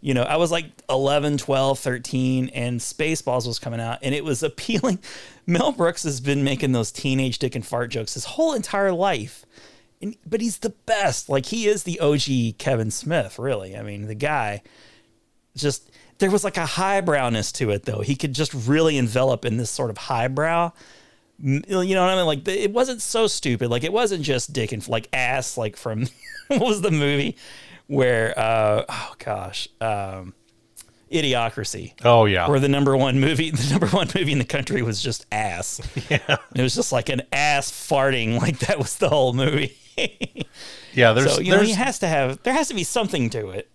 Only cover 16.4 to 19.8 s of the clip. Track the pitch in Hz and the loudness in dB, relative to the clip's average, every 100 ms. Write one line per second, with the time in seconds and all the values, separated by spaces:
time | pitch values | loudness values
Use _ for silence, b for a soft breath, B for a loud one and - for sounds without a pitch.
16.4 | 202 180 160 - 190 196 175 147 127 113 | 2 -2 -4 0 2 2 2 2 2 0
17.4 | 101 - 117 101 - 110 104 135 156 131 | -2 -2 0 0 -2 -4 -2 -2 -2 -2
18.4 | 151 139 113 151 160 147 120 113 135 120 | -2 -2 0 4 4 4 2 2 2 2
19.4 | 120 110 117 - | -2 -2 -4 -4